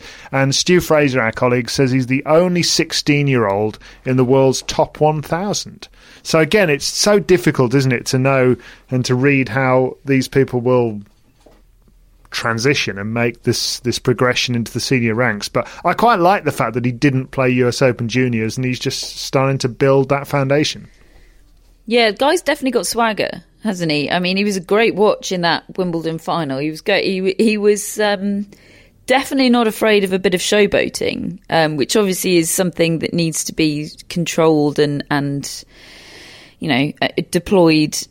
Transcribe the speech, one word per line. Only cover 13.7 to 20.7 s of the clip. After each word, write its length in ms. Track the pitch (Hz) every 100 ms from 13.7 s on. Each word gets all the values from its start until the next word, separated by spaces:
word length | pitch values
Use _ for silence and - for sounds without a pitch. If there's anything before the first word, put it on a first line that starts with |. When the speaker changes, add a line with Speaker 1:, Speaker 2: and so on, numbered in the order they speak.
| -
Speaker 1:
this 180 | 120 113
progression 560 | - 117 127 120 - 120
into 160 | 110
the 80 | 120
senior 340 | - 131 117
ranks. 340 | 110 123 104 -
But 180 | 127 - - 170
I 80 |
quite 260 | 175 233 220
like 260 | 170 196 143
the 60 |
fact 220 | - 120
that 120 | 117 123
he 60 |
didn't 360 | 117 147 131 131
play 220 | - 127
U 160 | 127 123
S 140 | 117
Open 260 | 131 120 120
Juniors 480 | 120 127 117 110 107
and 80 | 127
he's 140 | 123
just 380 | 139 - - -
starting 420 | - 139 135 135
to 100 | 131
build 400 | 110 139 135 131
that 180 | 143 139
foundation. 600 | 143 135 143 151